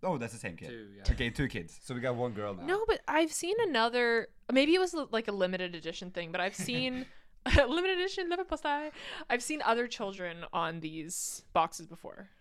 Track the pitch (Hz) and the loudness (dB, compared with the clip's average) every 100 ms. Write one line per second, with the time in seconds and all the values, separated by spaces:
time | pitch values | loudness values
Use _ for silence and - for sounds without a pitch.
0 | 185 160 117 113 101 85 85 117 104 101 | 0 0 -2 -6 -8 -8 -10 -12 -12 -6
1 | 98 120 120 110 135 113 82 - - 123 | 0 2 2 2 0 0 -6 -12 -8 -4
2 | 123 120 123 101 104 98 285 381 440 403 | 0 0 0 -2 -4 -4 -2 0 2 0
3 | - 302 320 - 339 427 453 262 226 240 | 2 2 4 2 -2 0 2 4 4 4
4 | 240 233 - - - 254 294 359 370 339 | 4 4 0 -10 2 4 8 6 4 0
5 | 269 220 226 202 185 185 180 175 156 170 | 0 0 0 2 2 2 -4 -4 -8 -8
6 | 180 180 170 175 180 190 190 247 254 254 | -8 -8 -6 -2 -2 -2 -4 -2 -2 -4
7 | 262 - - - - 254 254 311 359 370 | -8 -14 -20 -8 4 6 6 4 2 2
8 | 370 381 359 349 359 311 302 285 302 - | 0 -2 -2 -2 -2 -4 -2 -2 -2 -10
9 | - - 311 240 - 302 - 233 240 - | -12 -10 -2 -2 -2 -2 2 2 0 -4
10 | 202 196 180 170 170 180 165 165 160 156 | -6 -6 -8 -8 -6 -2 -2 -2 -6 -8
11 | 156 - - - - - 165 - 165 170 | -8 -6 -6 -8 0 2 2 0 -14 -14
12 | - - 190 _ | -14 -14 -16 _